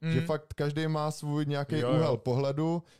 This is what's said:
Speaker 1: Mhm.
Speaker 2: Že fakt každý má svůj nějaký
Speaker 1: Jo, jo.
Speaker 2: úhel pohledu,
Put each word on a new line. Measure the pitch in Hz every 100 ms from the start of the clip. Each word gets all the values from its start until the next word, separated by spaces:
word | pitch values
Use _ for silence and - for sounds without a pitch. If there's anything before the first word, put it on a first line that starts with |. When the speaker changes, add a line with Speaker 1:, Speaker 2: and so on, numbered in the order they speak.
Speaker 1:
Mhm. | 165
Speaker 2:
Že | 160
fakt | 165 151 -
každý | - 147 151 160
má | 156 151
svůj | 151 147 147 147
nějaký | 143 143 120
Speaker 1:
Jo, | 120
jo. | 151
Speaker 2:
úhel | 156 117
pohledu, | 127 123 139 143 160 170 - -